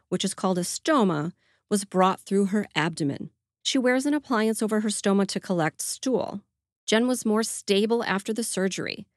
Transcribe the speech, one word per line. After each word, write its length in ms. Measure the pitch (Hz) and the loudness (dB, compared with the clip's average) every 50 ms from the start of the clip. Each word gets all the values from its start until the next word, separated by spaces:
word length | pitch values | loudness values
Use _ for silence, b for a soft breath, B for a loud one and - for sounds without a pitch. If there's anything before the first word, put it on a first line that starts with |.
| b b | b b
which 160 | 185 180 - | -4 -2 -2
is 100 | 190 - | -4 -4
called 240 | - - 190 190 180 | -2 -2 -2 0 0
a 40 | 180 | -2
stoma, 680 | - - - - - 320 277 220 190 165 147 147 175 - _ _ _ _ _ _ - | -4 -6 -6 -2 2 2 4 4 4 2 0 -2 -4 -8 _ _ _ _ _ _ -2
was 140 | 208 202 202 | -2 -2 -2
brought 360 | - - 185 185 185 - - | 0 2 4 4 4 2 0
through 260 | - - 196 196 202 | -4 -2 0 0 2
her 200 | 190 190 214 208 - - | 2 0 -2 -2 -2 0
abdomen. 560 | - 151 170 165 - 160 139 135 - - - _ _ _ _ _ _ - | 0 0 0 0 -2 -2 -2 -4 -4 -8 -14 _ _ _ _ _ _ -4
She 160 | - - 277 | -2 0 2
wears 280 | 233 247 247 262 262 | 2 2 2 2 2
an 80 | 294 294 | 2 0
appliance 480 | 302 277 - 277 214 220 220 226 - 226 | 0 0 0 0 2 2 2 2 0 0
over 180 | 208 220 214 | 0 0 0
her 80 | 214 220 | 0 0
stoma 380 | 202 - - 208 196 202 196 190 | -2 0 2 2 4 4 2 2
to 120 | - 190 | -2 -4
collect 420 | - - 190 170 156 160 - - - | -4 -2 0 0 0 0 -2 -4 -8
stool. 580 | - - - - 269 254 196 - - - 208 - _ _ _ _ _ _ _ _ | -8 -8 -6 -2 0 0 0 -2 -2 -6 -10 -12 _ _ _ _ _ _ _ _
Jen 200 | - 214 220 240 | 0 2 2 2
was 180 | 254 254 240 - | 2 0 0 0
more 180 | 226 208 214 226 | 0 2 0 0
stable 600 | - - - - - 202 196 214 214 233 233 - | -2 -6 -6 -2 0 2 2 2 2 0 0 0
after 280 | - 185 196 202 - 220 | -2 -4 -4 -4 -4 -6
the 120 | 226 226 | -4 -6
surgery, 640 | - - - 190 196 180 - - - - - - _ _ | -4 -2 -2 -2 -2 -2 -4 -6 -8 -8 -10 -14 _ _